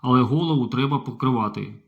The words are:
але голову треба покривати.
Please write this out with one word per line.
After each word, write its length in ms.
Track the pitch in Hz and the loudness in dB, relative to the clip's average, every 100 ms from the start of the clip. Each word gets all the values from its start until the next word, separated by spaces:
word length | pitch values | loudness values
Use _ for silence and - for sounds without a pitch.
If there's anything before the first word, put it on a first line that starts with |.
але 220 | 127 127 | 4 4
голову 440 | 120 143 170 151 120 | 4 2 2 0 0
треба 320 | 123 139 143 | -2 0 -2
покривати. 840 | - 113 139 123 107 104 98 104 | -4 -4 -2 0 -2 -4 -12 -14